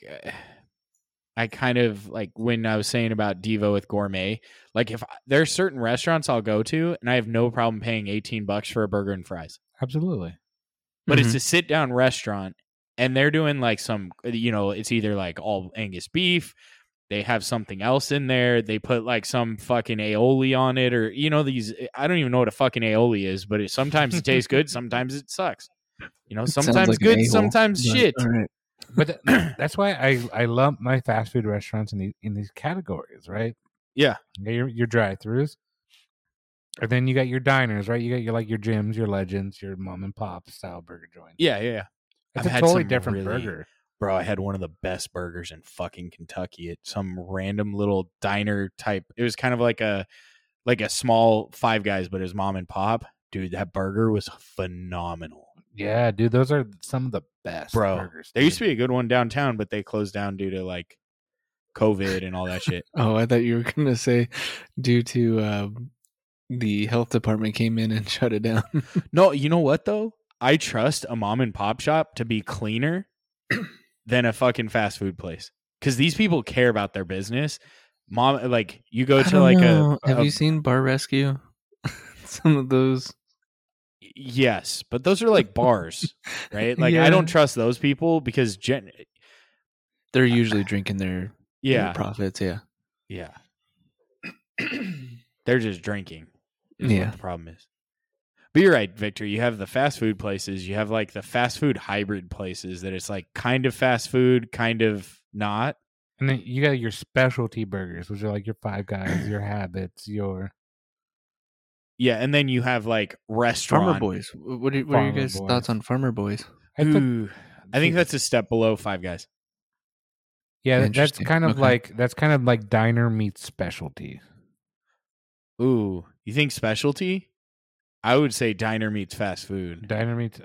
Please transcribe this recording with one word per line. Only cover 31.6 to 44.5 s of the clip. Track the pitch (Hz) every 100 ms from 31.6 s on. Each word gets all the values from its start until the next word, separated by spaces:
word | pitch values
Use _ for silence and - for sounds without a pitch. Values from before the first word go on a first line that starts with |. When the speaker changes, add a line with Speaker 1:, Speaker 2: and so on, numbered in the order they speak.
| - 110 107
Speaker 2:
in | 104
the, | 98 -
in | 107
these | 101 101
categories, | - 147 185 151 82 - - -
right? | 101 113 117 _ _ _ 127
Speaker 1:
Yeah. | 143 104 _ -
Speaker 2:
You | 101
got |
your, | 117 131
your | 117 120
drive-thrus, | 117 104 98 107 120 147 - _ _ _ _ _ _ _ _ _ _ _ -
and | 110
then | 127 127
you | 131
got | 127
your | 127
diners, | 131 135 123 104 101
right? | 120
You | 117
got | 123
your, | 113
like, | 113 110
your | 110
Jim's, | 107 110 104 110
your | 107
Legends, | 98 92 98 98 -
your | 98 95
mom | 95 92
and | 98 104
pop | 104 87 -
style | - 92 87
burger | 85 87 165
joints. | 175 82 165
Speaker 1:
Yeah, | 165 104
yeah, | 117
yeah. | 113 95 _ _ _ _ -
Speaker 2:
It's |
Speaker 1:
I've | -
Speaker 2:
a |
Speaker 1:
had | 123
Speaker 2:
totally | 165 180
Speaker 1:
some | 139
Speaker 2:
different | 127 92 98 98
Speaker 1:
really | 123
Speaker 2:
burger. | 113 78 - _ _ _
Speaker 1:
Bro, | 101 95
I |
had | 87 98
one | 98